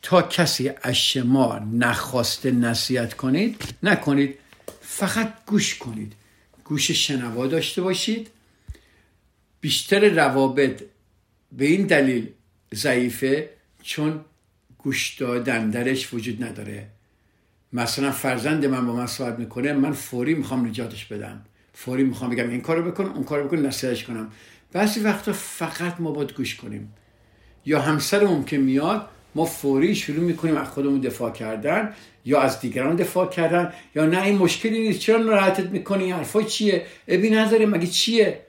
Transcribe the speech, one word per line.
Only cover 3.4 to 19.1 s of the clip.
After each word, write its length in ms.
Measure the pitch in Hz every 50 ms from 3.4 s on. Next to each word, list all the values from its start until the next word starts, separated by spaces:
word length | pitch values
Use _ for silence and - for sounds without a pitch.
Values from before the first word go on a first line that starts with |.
| 208 233 220 - - - - - -
نکنید، 540 | 196 - - - 147 139 139 139 139 135 - _ _ - _ _ - - -
فقط 520 | - - - - 196 185 - 220 226 214 - - _
گوش 320 | - 208 208 208 - -
کنید. 360 | - - 120 113 107 107 104 - _ _ _ _ _ _ _ _ _ _
گوش 280 | - 151 143 - -
شنوا 560 | - - - - 143 131 123 117 110 120 127
داشته 340 | 135 156 160 - - - -
باشید. 480 | 180 190 185 185 - - 220 233 226 - _ _ _ _ _ _ _ - - - _ _ _ _ _ _ _ _ _ _ _ _ _ _ _ _
بیشتر 480 | - 151 - - - - 196 202 208 208
روابط 760 | 175 165 147 135 127 135 135 135 127 139 139 127 - - - - _ _ _ _ _ _ _ _ _ _ _ _
به 140 | - 123 135
این 220 | 147 165 190 202
دلیل 420 | - 170 147 139 131 127 120 110 - - _ _ _ _ _ _ _ 110
ضعیفه 720 | 104 - 147 123 123 123 123 110 - 135 131 135 151 151 - - _ _ _ _ _ _
چون 420 | - - - 151 156 160 151 - _ _ _ _ _ _ _ _ _ -
گوش 380 | _ _ 139 131 - - - -
دادن 540 | - 135 123 120 123 117 131 123 113 110 107
درش 440 | 104 120 120 127 131 131 - - -
وجود 300 | 117 107 123 113 107 127
نداره. 440 | 117 - 110 104 107 104 104 104 - - _ _ _ _ _ _ _ _ _ _ _ _ _ _ _ -
مثلاً 380 | 123 120 117 - - 139 139
فرزند 540 | 135 - - 135 123 117 110 147 156 156 139
من 200 | 135 135 127 123
با 80 | 120 117
من 140 | 120 123
صحبت 320 | 120